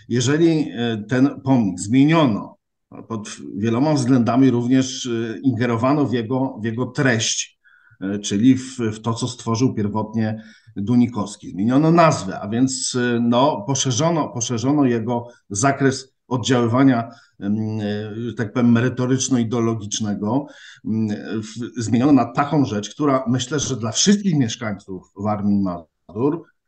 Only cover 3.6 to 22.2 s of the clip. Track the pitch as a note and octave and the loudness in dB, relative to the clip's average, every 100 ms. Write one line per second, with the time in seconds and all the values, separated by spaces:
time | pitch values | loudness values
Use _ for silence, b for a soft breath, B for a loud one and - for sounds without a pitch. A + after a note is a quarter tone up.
3.6 | A2+ A2+ D3+ D3 B2 C3 A2+ A#2+ C3+ A#2+ | 0 2 2 2 4 4 4 4 4 4
4.6 | A#2+ C3 B2+ - B2+ A#2 A2+ G#2 C3+ A2+ | 4 2 2 -4 -6 -4 -4 -2 -2 0
5.6 | B2 A2+ B2+ D3+ C3 A#2+ A2 C3 C3+ C3 | 0 0 2 2 0 -2 -2 -2 -2 -4
6.6 | A2 A2+ B2+ - C3+ A2+ G#2+ - - _ | -6 -4 -4 0 2 2 0 -4 -8 _
7.6 | b b b - F#2+ G#2 G#2 G2+ B2 B2+ | b b b -10 -6 -6 -2 2 4 4
8.6 | - - A2+ G#2 A#2+ A2 A#2+ - - A2+ | 0 -6 -4 -4 -4 -4 -4 -6 -4 0
9.6 | C3 - G#2 G#2 A2 A2+ A2 G#2+ B B | 0 0 -4 -4 -4 -4 -4 -4 B B
10.6 | B - G2+ B2 A#2 G#2 F#2+ - - E2+ | B -8 0 2 2 0 -8 -10 -12 -4
11.6 | G#2+ C3 D#3+ E3+ D#3+ - F#2+ F2+ G#2 A2+ | 0 2 4 6 4 2 -4 -8 -4 0
12.6 | C3 - - B2+ B2 A#2 A#2 A#2+ C#3+ B2+ | 0 -2 -6 -2 0 0 2 4 2 2
13.6 | G2+ C3+ C3+ A#2 D#3+ E3 - B2 A2+ A#2+ | -2 -2 -2 0 0 0 -2 -6 -4 -2
14.6 | B2+ D3 C3+ A#2 A2 A#2+ A#2 B _ G2 | 0 2 2 0 -2 -4 -6 B _ -2
15.6 | C#3 C3+ C3+ - - _ - B2 G#2 B2+ | 0 2 2 0 -6 _ -6 -4 0 2
16.6 | A#2 A#2+ C3+ A#2+ A#2 B B _ G2+ G#2+ | 2 4 4 4 -2 B B _ -4 -2
17.6 | A2 A2 G#2 G#2 G#2+ G#2+ A#2+ A2 A2 B2+ | -2 -4 -4 -6 -8 -8 -8 -6 -4 2
18.6 | A#2+ A#2 B2 A#2+ B2+ C3 - B2+ A2+ A#2+ | 4 4 2 0 0 0 0 0 0 0
19.6 | A2+ A2+ G#2 - G#2+ G2+ G#2 C3 - B | -2 -2 -6 -6 -4 -4 -2 -4 -4 B
20.6 | B B - A2 A2 G#2 C#2+ G#2+ A2 A#2 | B B -6 -4 -2 -4 -8 -8 -8 -10
21.6 | A#2 - G#2+ A2+ C3+ C#3 | -10 -6 -2 2 4 4